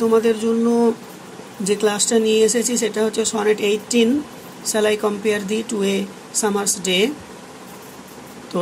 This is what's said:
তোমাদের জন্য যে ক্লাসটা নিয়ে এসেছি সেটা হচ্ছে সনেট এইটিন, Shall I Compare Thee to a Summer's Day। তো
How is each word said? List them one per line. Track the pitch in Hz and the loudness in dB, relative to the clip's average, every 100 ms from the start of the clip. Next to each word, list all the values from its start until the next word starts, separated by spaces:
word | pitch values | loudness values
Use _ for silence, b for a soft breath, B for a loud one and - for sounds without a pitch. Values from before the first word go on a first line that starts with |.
তোমাদের | 226 226 233 220 | 4 4 4 2
জন্য | 226 226 233 233 233 226 - - - - - - 196 | 0 2 2 4 4 2 -6 -18 -18 -18 -14 -6 -2
যে | 202 | 0
ক্লাসটা | 214 208 - 233 220 | 0 2 2 4 4
নিয়ে | 220 220 | 6 4
এসেছি | 240 226 240 | 4 0 0
সেটা | 220 214 214 | 0 0 0
হচ্ছে | 214 220 | 0 -2
সনেট | 220 208 214 208 | 0 2 2 2
এইটিন, | 214 - 240 226 294 - - - - - | 0 2 4 4 2 -2 -12 -18 -12 -4
Shall | 220 214 | 0 2
I | 214 | 2
Compare | 208 202 214 208 190 | 0 0 0 -2 -2
Thee | 220 220 | -4 -2
to | 214 196 | -2 0
a | 196 196 - - - | 0 -4 -10 -10 -2
Summer's | 214 202 196 196 180 | 0 0 -2 -2 0
Day। | 185 233 302 - - - - - - - - - - - - - | 2 2 -2 -12 -18 -18 -18 -18 -18 -18 -18 -18 -18 -18 -18 -8
তো | 180 | -2